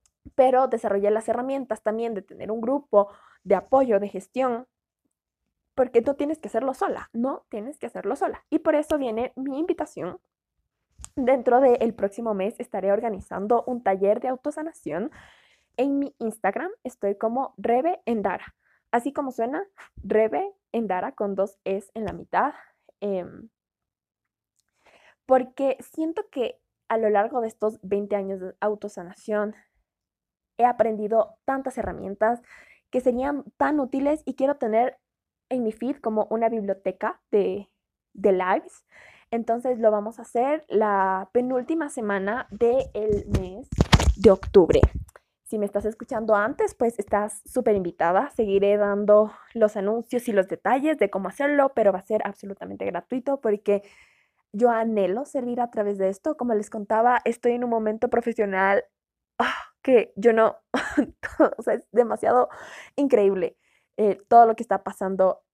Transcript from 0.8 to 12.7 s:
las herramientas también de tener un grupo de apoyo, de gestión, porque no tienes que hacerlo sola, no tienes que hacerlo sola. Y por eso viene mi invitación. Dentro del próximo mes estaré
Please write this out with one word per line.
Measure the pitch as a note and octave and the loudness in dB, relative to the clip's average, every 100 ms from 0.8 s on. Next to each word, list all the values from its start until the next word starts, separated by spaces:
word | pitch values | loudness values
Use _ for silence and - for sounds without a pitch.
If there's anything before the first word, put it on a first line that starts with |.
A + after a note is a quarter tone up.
| A3+ G3 G3+ | -2 0 0
las | G#3+ A3+ | 0 -2
herramientas | A#3 B3+ C#4 B3 A3 | -4 -4 -6 -6 -6
también | G#3+ A3 A#3 | -4 -4 -4
de | G3+ | -8
tener | F#3+ - G3+ | -12 -12 -8
un | A3+ | -6
grupo | A3 C#4+ - G#3 G3+ - _ _ | -2 -4 2 2 2 -2 _ _
de | F#3 F#3 | 0 0
apoyo, | F#3 C4 C4 G3+ | 2 2 4 2
de | G3+ | 0
gestión, | F#3 - B3+ C4 A#3 B3+ _ _ _ _ _ _ _ _ _ _ - | -8 -8 -4 -2 -2 -8 _ _ _ _ _ _ _ _ _ _ -2
porque | B3+ A#3 | 0 2
no | A3+ C#4 | 2 0
tienes | D4 D#4 | -4 -6
que | G3+ | -6
hacerlo | A3+ C4+ | -4 -4
sola, | C4+ F#4+ G#3 - | -2 -4 -4 -8
no | A#3 B3+ E4 - | -6 -4 -6 -10
tienes | A3 A3+ D4+ | -12 -12 -12
que | - | -12
hacerlo | F#3 G4 D4 | -8 -6 -4
sola. | F4 - _ | -4 -6 _
Y | D#4+ | -2
por | E4 D4+ | 2 0
eso | D4+ D4+ | 0 -2
viene | B3+ A3 B3+ - | -2 -4 -6 -8
mi | C4+ C4+ | -8 -4
invitación. | F4+ F4 D4 - E4 F4+ _ _ _ _ _ _ _ - - - | -4 -4 -8 -10 -10 -12 _ _ _ _ _ _ _ -20 -12 -2
Dentro | B3 C4 A#3+ A#3+ | 2 2 4 4
del | C4+ A#3+ A3+ | 6 4 0
próximo | - G3+ G3+ A#3 | -2 -4 -4 -6
mes | G3+ F#3 - | -4 -4 -6
estaré | A#3+ | -10